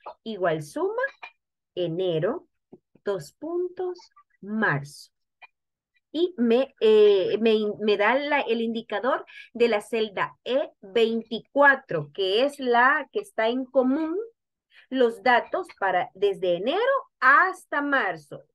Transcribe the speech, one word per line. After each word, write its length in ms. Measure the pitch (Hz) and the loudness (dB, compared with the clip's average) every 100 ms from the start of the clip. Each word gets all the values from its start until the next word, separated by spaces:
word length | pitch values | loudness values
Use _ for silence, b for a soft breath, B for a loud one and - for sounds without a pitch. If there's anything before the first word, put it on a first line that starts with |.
| - - | -20 -16
igual 400 | 226 202 180 160 | -12 -4 -2 -2
suma, 380 | 147 302 381 453 523 - - _ _ _ _ | -6 -6 -4 -4 -6 -8 -20 _ _ _ _
enero, 760 | - 170 165 185 160 180 349 - _ _ - _ _ - | -6 -6 -4 -2 -2 -2 -4 -10 _ _ -20 _ _ -6
dos 280 | 196 - | -6 -8
puntos, 640 | _ 302 349 359 359 370 359 - _ _ _ | _ -8 -6 -6 -6 -8 -10 -16 _ _ _
marzo. 680 | 196 220 202 143 143 - - _ _ _ - _ _ _ _ _ _ | -8 -2 -2 -2 -6 -18 -20 _ _ _ -20 _ _ _ _ _ _
Y 220 | 302 359 349 | -4 -2 0
me, 380 | 233 254 269 - | 2 2 0 0
eh, 580 | 220 214 208 196 170 208 | 4 6 6 6 2 0
me, 180 | 226 220 208 175 | 2 2 0 -2
me 180 | 208 202 | 0 2
da 180 | 208 262 | 2 0
la, 260 | 294 285 | 0 -2
el 200 | - 233 | -2 -4
indicador 640 | 226 226 - 202 240 320 - B B | -4 -6 -6 -4 -2 -4 -6 B B
de 140 | 233 233 | 0 2
la 140 | 208 | 0
celda 560 | - 226 220 185 165 - | -2 -4 -4 -4 -8 -8
E 260 | - 262 339 _ | -4 -2 -4 _
veinticuatro, 1300 | 196 233 226 226 220 220 - 277 277 269 - 165 147 | -4 0 2 0 -6 -10 -4 4 4 4 0 -8 -6
que 300 | - 190 208 | -6 -2 0
es 160 | 285 285 | 0 -2
la 480 | 254 233 254 302 269 | 0 4 4 2 -4
que 80 | 214 | -8
está 280 | 208 - 220 | -8 -4 -2
en 180 | 254 254 | -2 -2
común, 520 | 277 254 277 320 359 453 _ _ _ _ b b | 0 2 0 -2 -6 -8 _ _ _ _ b b
los 320 | 262 233 226 | 0 0 0
datos 460 | 247 240 226 339 370 - | 2 2 0 -6 -8 -6
para, 300 | 196 180 - | -2 -2 -4
desde 420 | 185 202 180 180 175 | -2 -2 0 -2 -2
enero 260 | 214 359 508 554 - - | -2 -2 0 -2 -4 -2
hasta 600 | 254 294 370 - - 302 | 4 4 4 -2 -8 -6
marzo. 640 | 285 269 202 165 - - - | -2 -2 -2 -6 -12 -20 -20